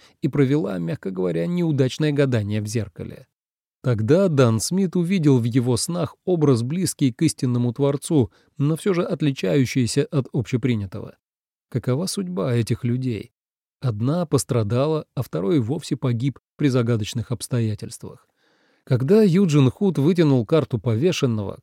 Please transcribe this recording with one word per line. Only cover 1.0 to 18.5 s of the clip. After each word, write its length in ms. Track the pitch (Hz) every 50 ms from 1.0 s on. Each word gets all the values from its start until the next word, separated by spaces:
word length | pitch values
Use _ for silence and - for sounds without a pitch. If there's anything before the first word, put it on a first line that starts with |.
| - 190
говоря, 340 | 185 185 180 175 165 165 170
неудачное 640 | 175 175 180 170 160 147 131 131 127 - - 156 151
гадание 500 | 143 143 143 135 123 110 101 101 104 107
в 60 | 104
зеркале. 640 | 107 110 117 101 - - - - - - - - _ _ _ _ _ _ _ _ _ _ _
Тогда 460 | - 131 120 101 110 110 151 190 202
Дан 320 | 185 147 131 131 113 110 107
Смит 380 | - - 175 190 196 165 -
увидел 420 | 180 170 170 202 190 147 151 135 123
в 60 | 113
его 320 | 123 110 135 117 127 123
снах 400 | 117 - - 170 180 - - - _ _
образ, 400 | 185 180 160 151 143 131 110 117
близкий 480 | 127 160 190 180 131 - - 147 127
к 100 | 113 -
истинному 500 | 170 147 - - 143 123 120 120 120 120
Творцу, 600 | 117 - 139 139 139 135 - - 170 143 113 - _ _ _ _ _
но 180 | - 139 147 160
всё 200 | - - 208 180
же 100 | 170 202
отличающийся 1000 | 226 185 139 156 143 135 - 190 185 160 143 127 - - 135 120 110 - 143 143 -
от 160 | - 139 127 -
общепринятого. 840 | - 139 104 - 131 117 - 123 120 107 101 92 - 101 98 - - _ _ _ _ _ _ _ _ _ _ _
Какова 360 | - 117 - 127 123 147 190
судьба 500 | 185 - 202 190 180 180 190 180 135 120
этих 260 | 120 110 - 117 -
людей? 480 | - 120 120 131 127 127 113 95 - - _ _ _ _ _ _ _ _ _ _
Одна 460 | - 127 104 104 117 135 160 180 175
пострадала, 800 | - 147 127 - - 123 120 107 101 120 123 139 156 156 151 - _ -
а 80 | 135
второй 380 | 117 - - 160 185 196 175 139
вовсе 340 | 110 107 151 - - - 151
погиб 460 | - - 127 120 113 131 143 - - _ _ _
при 100 | - 147
загадочных 640 | 139 123 131 117 113 120 107 107 - - 117 - -
обстоятельствах. 960 | 117 - - - 131 120 113 107 107 - 113 113 - - - - - - _ _ _ _ _ _